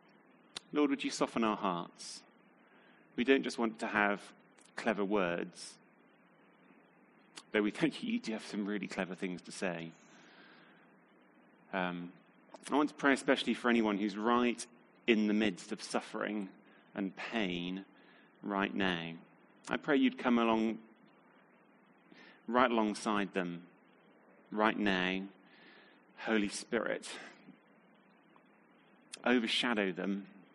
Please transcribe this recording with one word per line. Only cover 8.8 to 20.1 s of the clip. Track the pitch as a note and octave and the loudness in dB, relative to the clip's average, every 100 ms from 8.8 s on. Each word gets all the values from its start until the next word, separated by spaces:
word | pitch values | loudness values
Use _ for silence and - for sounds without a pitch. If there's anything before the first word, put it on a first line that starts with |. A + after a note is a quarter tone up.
| G2 | -6
clever | - F2+ | -6 -6
things | F#2 F#2+ F2 | -4 -6 -6
to | - | -10
say. | - F#2+ E2+ E2 - - - - - - - - - - - _ - - - - _ - | -6 -4 -4 -8 -14 -20 -20 -20 -20 -20 -20 -20 -20 -20 -20 _ -20 -20 -20 -20 _ -8
Um, | G2 F2+ F2 F2 - _ - - - - | -2 -2 -2 -8 -14 _ -20 -20 -18 -2
I | C#3 | 0
want | D3+ | 0
to | |
pray | - C#3+ | 2 4
especially | C3+ - B2+ - | 4 4 2 2
for | A2+ B2 | 0 4
anyone | A#2 G#2+ G2+ | 4 4 2
who's | G#2 G2+ | -2 0
right | A2 A#2+ A#2+ G#2+ - - _ - - | 2 2 2 -2 -8 -16 _ -10 2
in | G#2+ G#2+ | 4 4
the | |
midst | G#2 G#2+ F2 - | 4 2 -2 -10
of | G#2 | -10
suffering | - A2 - G#2+ G#2 G#2 G2 - - - - | -4 -6 -6 -6 -4 -4 -8 -12 -20 -20 -14
and | G#2 F#2+ | -6 -6
pain | - - A#2 F#2+ F2 F2 F#2+ G2 - - - - - | -6 -6 -4 -2 -2 -4 -6 -10 -20 -20 -20 -20 -12
right | G#2 G2 G2+ | -4 0 0
now. | G2+ F#2+ E2+ E2 E2 - - - _ - | 0 0 0 -6 -12 -16 -20 -20 _ -6
I | B2 | -4
pray | - C#3 | 2 4
you'd | B2+ | 4